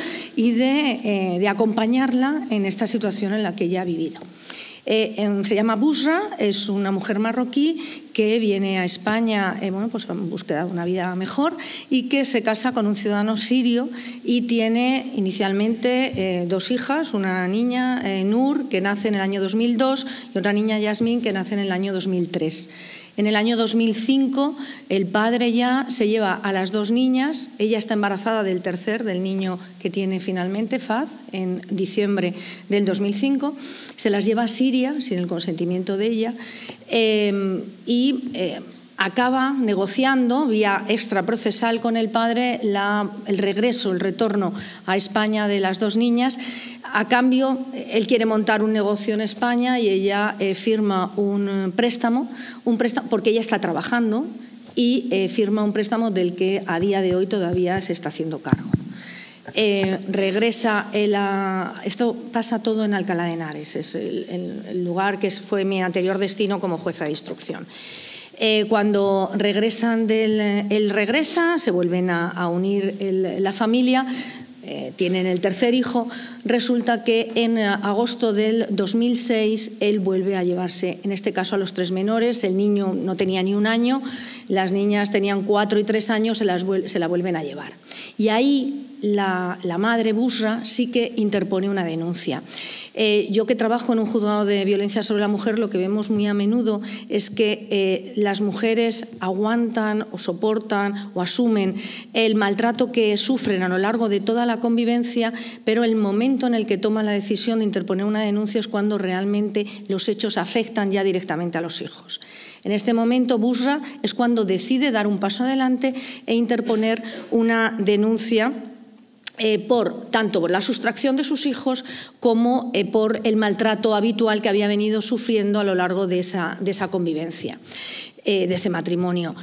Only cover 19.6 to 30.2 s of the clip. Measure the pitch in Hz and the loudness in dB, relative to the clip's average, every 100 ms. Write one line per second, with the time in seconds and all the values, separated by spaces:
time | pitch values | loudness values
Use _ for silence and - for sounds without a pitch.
19.6 | 240 233 262 269 - - - 190 202 208 | 2 2 2 0 -4 -10 -6 -2 0 2
20.6 | 220 214 214 208 233 240 226 196 185 202 | 0 0 0 0 0 0 0 -2 -2 -2
21.6 | 196 185 196 190 185 180 170 175 156 - | 0 0 -2 -2 0 0 0 -2 -2 -4
22.6 | - - - - - - 208 208 226 233 | -8 -12 -16 -16 -10 -2 0 2 2 2
23.6 | 220 226 226 220 - 269 262 269 285 294 | 2 2 2 2 2 2 2 2 0 -2
24.6 | - - - 196 180 214 226 240 240 233 | -10 -10 -2 -2 0 2 2 2 2 2
25.6 | 247 254 247 254 208 220 196 180 202 190 | 2 2 0 0 2 2 0 0 -2 0
26.6 | 190 214 202 240 254 254 285 302 - - | 0 -2 0 2 2 2 0 -2 -6 -2
27.6 | 214 220 214 214 202 196 220 226 190 185 | 0 0 0 0 0 0 0 0 0 0
28.6 | 185 180 214 226 220 180 190 190 190 180 | -2 -4 -4 -2 -2 -2 -2 -2 -2 -4
29.6 | - - 180 196 190 185 | -10 -8 -4 -2 -2 -2